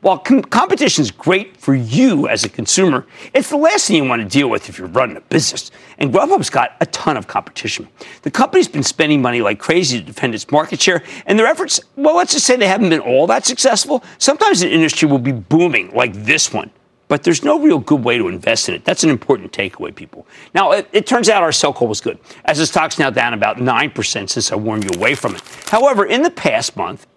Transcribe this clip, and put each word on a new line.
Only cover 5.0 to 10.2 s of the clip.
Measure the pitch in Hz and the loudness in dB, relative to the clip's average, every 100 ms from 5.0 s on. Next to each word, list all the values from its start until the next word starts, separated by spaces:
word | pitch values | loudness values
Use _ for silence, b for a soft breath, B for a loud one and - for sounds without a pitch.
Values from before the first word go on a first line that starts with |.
| 127 78 | -2 -4
a | |
business. | _ 165 147 - - B B B | _ -2 0 -6 -12 B B B
And | 143 | 0
Grubhub's | 165 277 381 - | 0 2 0 0
got | 135 123 - | -2 -2 -2
a | 165 | -6
ton | - - 135 | -2 -2 -2
of | 104 | -4
competition. | - - - 110 - - _ B B | -8 -8 -10 -8 -8 -12 _ B B
The | - | -8
company's | - 254 - - | -2 2 2 2
been | 151 | -2
spending | 135 - 156 147 | -4 -2 2 2
money | 123 120 | 2 0
like | 107 104 | -2 -2
crazy | - 165 165 123 | 0 0 2 -4
to | |
defend | 82 117 | -8 -6